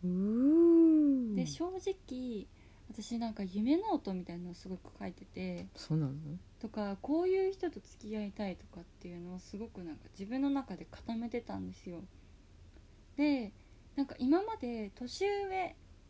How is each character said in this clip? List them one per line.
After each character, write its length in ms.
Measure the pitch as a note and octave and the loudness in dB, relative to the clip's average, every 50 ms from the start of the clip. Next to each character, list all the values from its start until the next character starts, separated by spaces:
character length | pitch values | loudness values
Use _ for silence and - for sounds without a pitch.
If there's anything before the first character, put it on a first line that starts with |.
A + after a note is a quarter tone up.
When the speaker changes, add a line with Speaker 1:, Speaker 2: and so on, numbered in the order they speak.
| F3+ | -2
Speaker 1:
う 20 | |
ー。 1300 | F3+ F3+ F#3 G3 G#3 A3 A#3+ C4 C#4+ D#4 E4 E4+ E4+ E4+ E4 E4 D#4+ D#4 D#4 D4+ C#4+ C#4 C4 B3 A3 G#3 | 0 0 2 2 2 2 4 6 6 8 8 10 10 10 10 10 10 8 8 8 6 6 4 2 0 0
Speaker 2:
で、 120 | F#3+ C4 | 0 0
正 200 | D3+ - - E4 | 0 -2 -4 -4
直、 800 | F4+ F#4 F#4+ - G4 F#4+ - - - B3+ B3+ B3+ B3 A#3 G3+ F3+ - - - - - - - - - | -4 -4 -4 -4 -4 -4 -4 -8 -10 -8 -8 -6 -6 -6 -6 -8 -10 -14 -20 -20 -20 -20 -20 -18 -14
私 300 | A3 - G#3 - A#3 A#3 | -12 -12 -8 -6 -4 -4
な 120 | A#3 A3+ | -4 -4
ん 40 | G#3+ | -4
か 80 | - G3 | -4 -6
夢 340 | F#3 F3+ G#3 G#3+ B3+ D4+ | -4 -2 0 4 4 4
ノ 180 | F4+ G#4+ A4 F4+ | 4 4 2 0
ー 20 | - | 0
ト 160 | - G3 F#3+ | 0 -4 -4
み 100 | F3+ F3 | -4 -6
た 80 | - F3 | -8 -8
い 40 | F3 | -8
な 100 | F3 F3+ | -10 -10
の 60 | E3+ | -12
す 140 | - - F#3+ | -12 -10 -10
ご 80 | F#3 | -10
く 140 | F3+ - - - - | -10 -10 -14 -14 -10
書 80 | G3 | -10
い 60 | F#3+ F3+ | -10 -10
て 120 | - F#3+ | -12 -16
て、 420 | - - F#3 F#3 F#3 F3+ F3 F#3 F#3+ - | -14 -10 -8 -6 -6 -6 -8 -10 -12 -14
Speaker 1:
そ 180 | - - - D#3 | -14 -4 -2 0
う 40 | D#3+ | 0
な 80 | D3 | 0
の？ 60 | C3 C3+ D3 D#3+ C#3+ D#3+ F#3 - - - - | 0 -2 -6 -8 -10 -10 -12 -14 -18 -14 -12
Speaker 2:
と 80 | - A3 | -12 -8
か、 280 | - A3 G#3 G3+ G3 F#3+ - | -6 -6 -4 -4 -6 -6 -4
こ 200 | - D4 E4 F4+ | -2 0 0 2
う 60 | F#4 | 2
い 220 | F#4+ F#4+ F#4+ F#4+ | 2 2 2 0
う 20 | G4 | -2
人 180 | - F#4+ E4+ | -4 -6 -6
と 100 | - G3+ | -6 -8
付 280 | - - - - - G#3 | -14 -18 -20 -16 -10 -8
き 80 | G#3+ | -6
合 100 | G#3+ G#3 | -4 -4
い 40 | G3+ | -6
た 180 | - - G#3 F#3+ | -6 -6 -6 -6
い 80 | F3 | -6
と 80 | - - | -8 -12
か 140 | - - F3 | -16 -18 -18
っ 40 | F3 - - - | -18 -18 -18 -16
て 80 | - F3+ | -14 -12
い 80 | F3 | -12
う 40 | F3 | -12
の 140 | F3 F3 F3+ | -10 -10 -12
を 40 | F#3 | -12
す 200 | - - - G3 | -12 -12 -12 -12
ご 80 | A3+ | -12
く 160 | A3+ - G3 F3 | -12 -12 -12 -12
な 100 | E3 D3+ | -12 -12
ん 40 | |
か 60 | - - - - - | -12 -16 -18 -14 -12
自 60 | G3 | -10
分 160 | G#3 B3 C4 | -6 -4 -2
の 80 | C#4 C#4 | 0 0
中 280 | C#4 C#4 B3+ - F#3+ | 0 -2 -4 -6 -10
で 100 | - - - | -12 -12 -14
固 260 | - - - - A#3 | -16 -12 -10 -8 -6
め 120 | A3+ A#3 A#3 | -6 -6 -4
て 120 | B3 A#3+ | -6 -6
た 180 | A#3 - G3 G3 | -6 -6 -8 -8
ん 80 | F#3 | -8
で 80 | F3+ F#3+ | -8 -10
す 160 | - - G3 | -12 -12 -12
よ。 120 | F3 E3 F#3+ - - - - - - - - - - - - - - - - - - - - - - | -12 -12 -14 -16 -20 -20 -20 -20 -20 -20 -20 -20 -20 -20 -20 -20 -20 -20 -20 -20 -20 -20 -20 -8 0
で、 360 | - D4 D4+ C#4+ C4 A3+ F#3+ - - - - - - - - - | 2 4 4 4 2 0 -4 -10 -14 -20 -20 -20 -20 -20 -8 -4
な 60 | C#4+ C#4 | -4 -4
ん 40 | |
か 80 | - - - | -4 -2 -2
今 240 | B3 C4 D4+ F4+ G#4 | 2 4 4 4 4
ま 140 | A4+ A4 | 0 -4
で 360 | G#4+ - A#3+ A#3+ A3+ G#3+ G3 - | -4 -6 -6 -4 -6 -6 -8 -8
年 300 | - B3 B3 - - F#4+ | -10 -10 -10 -4 0 0
上 500 | G4+ G4+ G4+ G4+ F#4+ F#4+ F#4+ F4+ - - - - - - - - | 0 2 0 -2 -2 -2 -2 -4 -4 -6 -12 -20 -20 -20 -20 -20